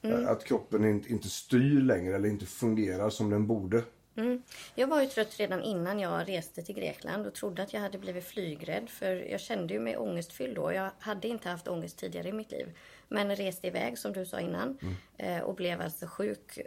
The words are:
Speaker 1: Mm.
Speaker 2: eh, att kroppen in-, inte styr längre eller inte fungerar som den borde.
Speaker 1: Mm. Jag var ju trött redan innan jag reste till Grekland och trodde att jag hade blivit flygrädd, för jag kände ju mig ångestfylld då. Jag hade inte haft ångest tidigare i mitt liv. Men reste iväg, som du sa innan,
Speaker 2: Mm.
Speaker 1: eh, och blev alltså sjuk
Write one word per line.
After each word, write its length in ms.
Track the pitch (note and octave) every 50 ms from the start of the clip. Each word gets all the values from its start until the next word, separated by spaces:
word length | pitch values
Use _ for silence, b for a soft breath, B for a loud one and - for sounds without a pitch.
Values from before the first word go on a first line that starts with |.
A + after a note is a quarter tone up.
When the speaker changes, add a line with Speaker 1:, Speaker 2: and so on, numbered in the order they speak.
Speaker 1:
Mm. 220 | - A3 A3+ A#3+ B3
Speaker 2:
eh, 60 | -
att 140 | A2 - -
kroppen 400 | - B2+ A2 - - A2 G#2 G#2+
in-, 200 | G#2+ G#2 G2+ G2+ -
inte 200 | A#2 G2+ - G2
styr 520 | - - - - C3 B2 C3 C#3+ D3 C#3
längre 340 | C3 B2+ A2 F2+ F2+ F#2 F#2+
eller 140 | G2 G2+ G#2
inte 180 | G#2 G#2 G#2
fungerar 640 | - - - B2 A2+ A2 A2 G#2+ F#2+ F#2 F#2 G#2 G#2+
som 200 | G#2 - A2 G#2
den 160 | G#2 G#2 G#2+
borde. 380 | G#2 A#2 G#2 F#2+ F2+ G#2+ A#2 A#2 - - _ _ _ _
Speaker 1:
Mm. 260 | A3 A3 B3 B3 B3 B3+ B B B B B B
Jag 120 | - B3+
var 140 | C4+ D#4 D4
ju 40 | C4+
trött 300 | C4+ - A3+ G#3+ G#3+ - -
redan 220 | G#3 G3+ F#3+ E3
innan 360 | - - G3+ F3 E3+ F3+ G3+ G#3
jag 280 | F#3+ E3+ E3+ E3 E3+ F#3
reste 340 | F#3+ E3+ D#3+ - - -
till 120 | E3 - G3
Grekland 520 | G#3 F3+ D#3 - - - - E3+ G#3 G#3
och 80 | G#3 G3+
trodde 280 | - - G#3 F3+ F3+
att 100 | G3 G3
jag 80 | - G#3+
hade 180 | G#3 F#3+ G3 F#3+
blivit 260 | G3 F#3+ F3 F3+ F3+
flygrädd, 640 | - - G#3+ F#3 E3 D3+ D3 E3+ F3 - G3+ A#3 A#3
för 240 | - - - F#3+ F#3
jag 240 | F3+ - - - G3
kände 340 | - - A3+ G3+ E3+ E3 G3
ju 60 | G#3+
mig 160 | A#3 A#3 -
ångestfylld 580 | - A3+ G#3 F3 E3+ E3+ - - - B3+ C4 A3
då. 160 | E3+ E3+ -
Jag 180 | F3 F#3+ F#3+ F#3+ - -
hade 300 | - A3 G#3 F#3+ F#3+ A3+
inte 200 | A#3+ A3 - F#3
haft 200 | F3 E3+ - -
ångest 300 | F3+ E3 E3 E3+ - -
tidigare 300 | F#3+ F#3 E3+ F3 E3+ F3+
i 40 |
mitt 180 | G#3 A3 A3 -
liv. 280 | - - - - E3 B B B B B B B
Men 280 | - G#3 G3+ G3+ G3+
reste 300 | G3+ G3+ F#3+ F3+ - -
iväg, 320 | F#3 F3 - A3 A#3+ A#3+ -
som 140 | - G#3
du 140 | G3 F#3+ F#3
sa 140 | F#3 F#3 -
innan, 380 | F3 E3+ E3+ F3 G#3 C4 C4+ B
Speaker 2:
Mm. 120 | B F#2 F#2 F#2 B B B - G3 F#3 F3
Speaker 1:
eh, 60 | E3+ -
och 100 | - F#3
blev 260 | F#3 F3+ F3 E3+ E3+
alltså 260 | E3 E3 D#3+ - F3
sjuk 520 | E3 - - G3+ G#3 G#3 - - - - - -